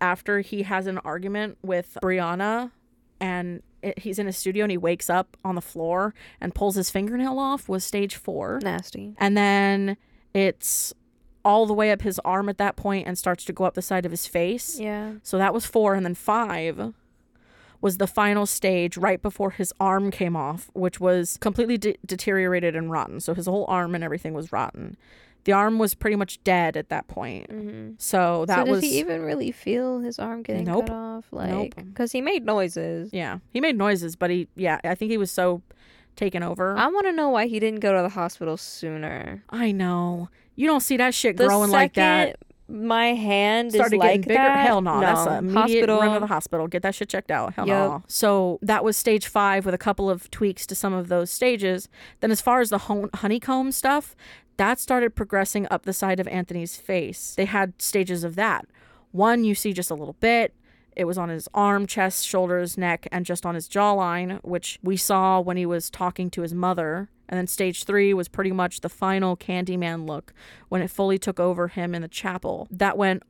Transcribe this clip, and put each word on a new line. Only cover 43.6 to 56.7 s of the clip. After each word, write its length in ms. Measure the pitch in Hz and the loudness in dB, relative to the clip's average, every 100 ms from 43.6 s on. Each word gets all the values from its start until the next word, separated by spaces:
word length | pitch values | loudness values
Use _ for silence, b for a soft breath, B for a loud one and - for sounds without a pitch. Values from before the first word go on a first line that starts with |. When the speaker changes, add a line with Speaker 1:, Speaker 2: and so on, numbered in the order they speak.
| 240 | 2
Speaker 1:
Started 240 | 214 233 208 | 4 4 6
Speaker 2:
is 40 | |
Speaker 1:
getting 200 | 190 196 | 6 6
Speaker 2:
like 0 | 190 | 4
Speaker 1:
bigger? 60 | 240 | 4
Speaker 2:
that, 260 | 269 277 262 | 6 6 6
Speaker 1:
Hell 160 | 202 | 4
no. 180 | 180 - | 4 4
That's 260 | 180 165 165 | 4 4 4
Speaker 2:
no. 60 | |
Speaker 1:
an 40 | 156 185 | 2 2
immediate 100 | 208 226 226 | 4 4 4
Speaker 2:
Hospital. 180 | 220 214 | 4 4
Speaker 1:
run 140 | 214 208 | 4 2
to 40 | |
the 40 | 208 | 0
hospital. 420 | 156 - 165 165 | -2 -2 -2 -2
Get 140 | 180 | -2
that 140 | 196 - | -2 -2
shit 140 | 208 | -4
checked 200 | 190 - | -4 -2
out. 240 | 143 110 | -2 -2
Hell 140 | - 190 | -2 0
Speaker 2:
Yep. 100 | 196 196 | 2 2
Speaker 1:
no. 140 | 147 - | -2 -6
So 500 | - 208 196 180 170 | 0 4 4 2 0
that 200 | 202 214 | 0 2
was 140 | 220 208 | 2 2
stage 300 | 233 214 - | 2 2 2
five 380 | 214 202 196 190 | 2 4 2 0
with 80 | 180 | -2
a 20 | |
couple 320 | 208 196 196 | 0 0 0
of 220 | 180 - | -2 -4
tweaks 340 | - 202 185 - | -2 -2 -2 -6
to 60 | |
some 180 | 196 196 | -4 -2
of 160 | 185 175 | -2 0
those 220 | 180 180 | 0 0
stages. 580 | - 254 226 190 185 - B B B | 0 0 2 0 -2 -6 B B B
Then 100 | 220 | 0
as 100 | 214 | 2
far 200 | 247 247 | 4 4
as 100 | 220 | 4
the 80 | 202 | 0
hon-, 320 | - 208 202 | -2 -4 -4
honeycomb 580 | - 202 226 - 262 262 | -4 -2 -2 0 -2 0
stuff, 440 | - 269 294 - - B B B - | 0 2 2 -2 -12 B B B 0
that 220 | 202 254 | 0 0
started 340 | - 254 233 - | 0 2 2 -2
progressing 520 | 202 196 196 208 196 | -2 0 0 0 -2
up 140 | - | -2
the 100 | 196 | -2
side 260 | 185 190 185 | -2 0 0
of 80 | 180 | -2
Anthony's 460 | 185 180 175 170 | -4 -4 -6 -8